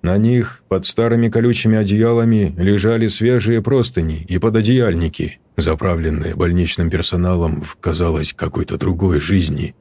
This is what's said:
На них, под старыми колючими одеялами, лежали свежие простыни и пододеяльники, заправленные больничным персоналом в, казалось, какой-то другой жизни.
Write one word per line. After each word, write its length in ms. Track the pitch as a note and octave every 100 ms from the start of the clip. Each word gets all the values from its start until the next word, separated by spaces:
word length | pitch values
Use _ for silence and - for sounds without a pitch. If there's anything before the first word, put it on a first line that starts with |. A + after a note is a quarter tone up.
На 140 | E2+ G2
них, 460 | A2 B2 A2 - _
под 160 | F#2+ -
старыми 420 | - A#2 A#2 A#2
колючими 480 | A#2 A#2+ A#2 A2 A2
одеялами, 760 | G2+ G#2 A2+ A#2 A#2 A2 G2 E2+
лежали 520 | F#2 G2+ G#2+ A2+ A2+
свежие 520 | - A2+ B2 G2+ A2+
простыни 600 | G#2 C3+ A#2 - E2 D#2 E2+
и 100 | F2+
пододеяльники, 1000 | A2+ A2 A2 B2+ A#2 E2 E2 - D#2+ - _ -
заправленные 800 | D#2 D#2 F2+ E2+ D#2+ D2+ E2 D2+
больничным 520 | F2+ F2 E2 - E2
персоналом 720 | E2+ - F2+ F2+ F2+ E2 D#2+
в, 140 | - -
казалось, 520 | - D#2 E2+ D2+ D2
какой-то 460 | - - - F2+ -
другой 400 | A#2 E2+ F#2 D2
жизни. 560 | D#2 G2 E2 - - -